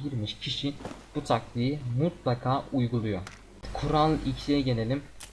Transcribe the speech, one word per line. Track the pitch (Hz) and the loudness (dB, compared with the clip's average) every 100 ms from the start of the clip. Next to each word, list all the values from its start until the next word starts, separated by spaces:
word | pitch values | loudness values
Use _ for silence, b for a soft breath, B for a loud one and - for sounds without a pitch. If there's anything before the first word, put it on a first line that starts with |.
girmiş | 139 123 104 - | -4 -2 -4 -4
kişi | - - 139 139 - - - - | -6 -4 -4 -4 -8 -12 -8 -6
bu | |
taktiği | 147 120 - 120 123 147 123 120 | 2 0 0 0 0 0 -2 2
mutlaka | 165 170 - 123 127 135 - | 2 0 0 0 2 0 0
uyguluyor. | 139 120 117 110 95 95 - - - - | 0 2 2 0 -2 -4 -14 -20 -14 -8
Kural | - 147 151 156 156 131 | -4 2 4 6 4 0
ikiye | 127 - 143 | -2 2 2
gelelim. | 131 117 110 139 147 - - | 4 2 2 0 -4 -14 -14